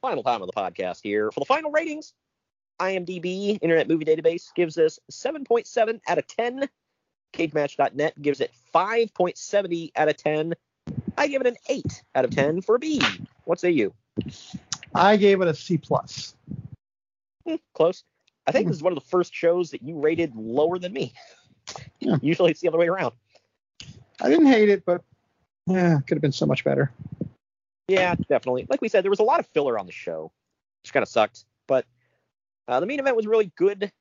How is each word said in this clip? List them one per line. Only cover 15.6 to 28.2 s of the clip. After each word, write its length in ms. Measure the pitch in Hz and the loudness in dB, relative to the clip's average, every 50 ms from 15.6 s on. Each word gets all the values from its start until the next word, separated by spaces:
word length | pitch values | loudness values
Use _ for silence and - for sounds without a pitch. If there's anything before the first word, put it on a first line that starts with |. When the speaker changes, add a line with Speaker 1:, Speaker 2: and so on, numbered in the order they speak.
| - - 180 151 | -2 -2 -2 -2
Speaker 2:
plus. 560 | - - 151 127 - - - - - - - _ _ - - - - - - _ _ _ _ _ _ _ _ _ _ _ _ _ _ | 0 -2 -2 -2 -2 -6 -12 -14 -14 -14 -16 _ _ -16 -14 -14 -14 -16 -20 _ _ _ _ _ _ _ _ _ _ _ _ _ _
Speaker 1:
Hmm, 80 | 339 320 320 _ _ _ | -8 -8 -8 _ _ _
close. 300 | - 156 170 185 - _ _ _ _ _ _ _ _ _ | 2 2 2 2 -2 _ _ _ _ _ _ _ _ _
I 60 | - 151 | 0 0
think 140 | 180 214 | 0 0
Speaker 2:
Hmm. 40 | 175 | 0
Speaker 1:
this 60 | 170 165 | -2 -2
is 40 | 147 | -2
one 100 | 180 180 | -2 -2
of 60 | 143 | -2
the 100 | - _ | -8 _
first 240 | - 185 175 - - | 0 0 0 0 -4
shows 380 | - - 170 170 180 180 156 | -2 0 0 2 2 -2 -4
that 120 | - - - | -6 -14 -12
you 160 | 135 170 156 | -12 -8 0
rated 360 | 143 151 165 160 170 156 117 | 0 0 2 2 -2 -4 -4
lower 420 | 110 110 110 117 135 151 165 175 185 | -8 -8 -4 0 2 2 2 0 -2
than 140 | 180 180 - | -6 -8 -6
me. 220 | 135 156 131 _ - - - - _ _ _ _ _ _ - - - - - _ _ | -6 -8 -8 _ -18 -20 -20 -20 _ _ _ _ _ _ -18 -18 -16 -18 -18 _ _
Speaker 2:
Yeah. 160 | - - - 143 | -2 -2 -2 0
Speaker 1:
Usually 300 | - 143 170 - 180 175 | 0 0 0 2 2 2
it's 100 | 156 - | 2 2
the 80 | - 175 | -2 -2
other 100 | 156 165 | 2 2
way 100 | 170 170 | 2 2
around. 260 | 185 190 170 123 - _ _ _ _ _ _ _ _ _ _ _ _ _ - - - - - _ _ - | 2 -2 -2 -4 -4 _ _ _ _ _ _ _ _ _ _ _ _ _ -20 -20 -20 -20 -20 _ _ -4
Speaker 2:
I 80 | - - | 2 2
didn't 180 | 277 339 320 | 6 6 8
hate 220 | 277 262 220 214 208 | 8 8 6 6 4
it, 160 | 202 185 - | 4 2 2
but, 180 | - 175 180 - _ _ _ _ _ _ _ _ _ _ _ _ | -2 -2 -2 -2 _ _ _ _ _ _ _ _ _ _ _ _
yeah, 340 | - 185 185 180 170 165 143 135 | 0 0 2 4 4 4 2 2
could 100 | - 170 | 0 -2
have 60 | 147 147 | 0 0
been 100 | 147 139 | -2 0
so 120 | - - | 0 0
much 200 | 151 143 - - | 0 0 0 0
better. 280 | 147 139 135 143 139 - _ - - - - - - _ _ _ _ _ _ _ _ _ _ _ - | 0 0 0 0 -2 -4 _ -16 -16 -10 -10 -10 -12 _ _ _ _ _ _ _ _ _ _ _ 0
Speaker 1:
Yeah, 260 | 190 190 185 180 175 165 | 0 2 2 2 0 -2